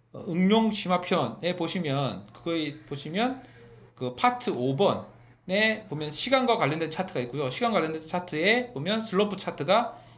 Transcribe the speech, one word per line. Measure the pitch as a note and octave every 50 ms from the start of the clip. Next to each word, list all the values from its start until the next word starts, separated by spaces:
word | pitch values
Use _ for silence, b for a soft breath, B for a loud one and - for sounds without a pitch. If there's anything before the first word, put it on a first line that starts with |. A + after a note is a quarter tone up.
| _ _
어, | - - - -
응용 | D#3+ F3 F#3 F#3+ G#3+ A3+ A3+ G#3+
심화편에 | - - - F3+ F3+ F3+ - - G3+ E3 C#3 A2 A#2+ - - F3 F3+
보시면, | - E3 D#3 - F#3+ E3 D3 C3+ C#3 C#3 B2 G2+ F#2 - -
그거에 | - - - E3+ E3 E3 D#3 D3 C#3+ - -
보시면 | - D3+ C#3+ - D3+ D#3+ G3 A#3 C4 C4+ B B B B B B B B B B B _
그 | - B2+ B2 B2
파트 | - - B3 B3 B3 - G#3
오 | D#3 A#2+ B2 C3+ C3+
번에 | C#3+ G3+ F3 A2+ G2 G2+ - - - - - - _ _ - F#3 G#3 A3 A3 G#3+ G#3+ - -
보면 | C#3+ D3+ D3+ D3+
시간과 | D3 - - B3 C4+ C4+ B3 A#3 A3+
관련된 | G3 D3+ C#3 D3+ E3 E3 D#3
차트가 | - - F#3 F#3 - C#3+
있고요. | A#2+ B2 - C#3+ D3 B2+
시간 | - - A#3+ A#3
관련된 | G#3+ F3+ D#3+ D#3 D#3+ D#3 D#3
차트에 | - - F3+ F3+ - - D3+ E3 G3+ A3+ B3 B3 B3
보면 | - C#3 C#3+ F3+ G#3+ A3+
슬로프 | A3 G#3+ - F#3 G#3 G#3 G3
차트가 | - - F3 E3+ - - D3+ F#3+ A3+ A#3+ B B B B B B